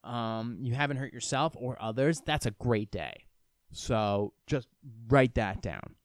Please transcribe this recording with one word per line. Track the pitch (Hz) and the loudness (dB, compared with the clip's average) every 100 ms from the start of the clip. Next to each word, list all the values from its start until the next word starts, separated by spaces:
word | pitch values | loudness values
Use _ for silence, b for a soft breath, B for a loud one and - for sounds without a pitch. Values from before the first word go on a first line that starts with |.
Um, | - 120 113 113 117 107 | -6 -4 -4 -4 -4 -4
you | 123 | -4
haven't | 120 143 135 | 0 0 -2
hurt | 135 | -6
yourself | 120 - 131 160 - | -8 -4 0 0 -2
or | 123 - | -8 -4
others. | 113 113 139 160 | -4 2 4 2
That's | - 151 123 | 0 0 0
a | |
great | 101 120 110 110 | -2 0 2 0
day. | 92 71 - - _ _ _ _ | -4 -6 -10 -20 _ _ _ _
So | - - 113 107 101 101 _ - | -12 0 2 4 2 0 _ -4
just | 143 - _ 139 113 113 | -4 -4 _ -20 -16 4
write | 135 131 | 6 6
that | 123 104 98 | 4 -2 -4
down. | 95 53 50 - | -6 -8 -12 -18